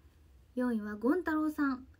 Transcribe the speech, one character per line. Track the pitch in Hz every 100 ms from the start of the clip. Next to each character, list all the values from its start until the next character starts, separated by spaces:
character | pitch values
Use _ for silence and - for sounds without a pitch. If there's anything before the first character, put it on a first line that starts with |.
| - - - - - 247
四 | 247 226
位 |
は | 208 208
ゴ | 233 359
ン |
太 | 330
郎 | 311 311
さ | 302 277 254
ん、 | - -